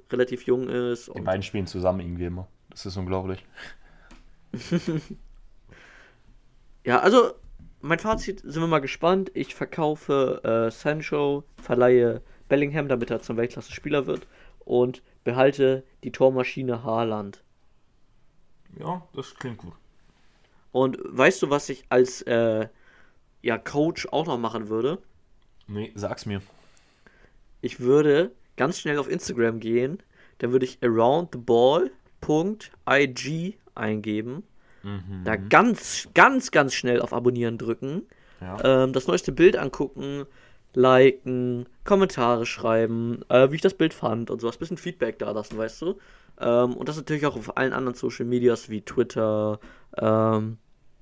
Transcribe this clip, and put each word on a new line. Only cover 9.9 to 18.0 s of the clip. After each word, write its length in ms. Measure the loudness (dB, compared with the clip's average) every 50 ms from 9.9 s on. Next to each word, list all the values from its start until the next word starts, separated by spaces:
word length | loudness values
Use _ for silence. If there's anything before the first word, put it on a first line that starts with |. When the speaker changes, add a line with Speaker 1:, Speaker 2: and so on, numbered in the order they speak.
| -2 -4 -4 -2 0 2 2 0 -2 -2 -2
Speaker 1:
äh, 260 | 0 0 0 0 -2
Sancho, 720 | -4 -4 -4 -4 -4 -4 -4 -4 -4 -2 0 0 -2 -4 -6 -12 -20 -16
verleihe 640 | -6 -2 2 4 6 6 6 6 4 2 0 -4 -8 -16 -20 -20 -4 0
Bellingham, 400 | 0 0 0 0 -2 -4 -2 -2
damit 220 | -2 -2 -2 -4
er 120 | -4 -6
zum 140 | -6 -6 -4
Weltklasse-Spieler 720 | -4 -4 -4 -6 -10 -14 -14 -16 -12 -6 -4 -2 -2 -2
wird 200 | -2 -6 -6 -8 -14 _ -20 -20 -20 -20 -20
und 420 | -6 -2 2 2 2 0 -2 -6 _ _ _ _ _
behalte 600 | -2 2 4 4 4 4 2 2 2 2 0 -6 _ _ _
die 80 | -12 -12
Tormaschine 720 | 0 2 4 4 4 2 -2 -4 -6 -6 -6 -6 -6 -6
Haaland. 600 | -4 -4 -2 -2 0 -2 -2 -6 -8 -10 -14 -18 _ _ _ _ _ _ _ _ _ _ _ _